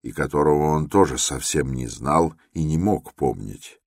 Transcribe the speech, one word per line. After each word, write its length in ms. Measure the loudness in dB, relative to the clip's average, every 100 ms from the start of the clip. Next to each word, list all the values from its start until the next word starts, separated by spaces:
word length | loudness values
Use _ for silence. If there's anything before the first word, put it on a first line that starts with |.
и 100 | -10
которого 540 | -6 -2 2 2 4 2
он 220 | 0 2
тоже 300 | 4 4 2
совсем 540 | -4 -4 -2 -2 -2
не 140 | -4 -8
знал 460 | -6 0 2 2 -4 _
и 100 | -4
не 160 | -2 0
мог 360 | 2 0 -4
помнить. 680 | -4 -2 -2 -10 -14 -18 -20 _